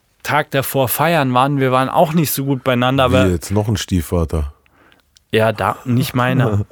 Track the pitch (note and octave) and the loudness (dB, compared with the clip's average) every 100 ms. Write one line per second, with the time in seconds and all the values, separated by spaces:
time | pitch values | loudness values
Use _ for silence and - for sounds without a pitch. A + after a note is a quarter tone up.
0 | _ _ - C#3+ D3+ C#3+ B2+ C#3 B2+ - | _ _ -4 -2 -2 -2 -2 -2 -2 0
1 | D3+ E3+ C3 B2 C3+ C#3+ C3 B2+ C3 - | 0 2 2 2 2 2 0 2 0 2
2 | E3 D#3+ D3 - C#3 C3+ C3 B2 B2+ C3+ | 2 2 0 -2 -2 -2 0 0 2 2
3 | B2+ B2 F#2+ F2 - G2+ G#2+ G2+ - F#2 | 2 4 2 0 -2 -2 0 -2 -2 -2
4 | D#2+ F2+ D#2+ E2 C#2+ - _ _ _ _ | 0 -2 0 -2 -4 -8 _ _ _ _
5 | _ _ _ A2 A2 G#2 F#2+ - B2+ A#2+ | _ _ _ 0 0 0 -2 -4 -2 -2
6 | D#3 B2+ B2 B2+ B2+ G2+ G2+ | 0 0 0 2 0 0 -2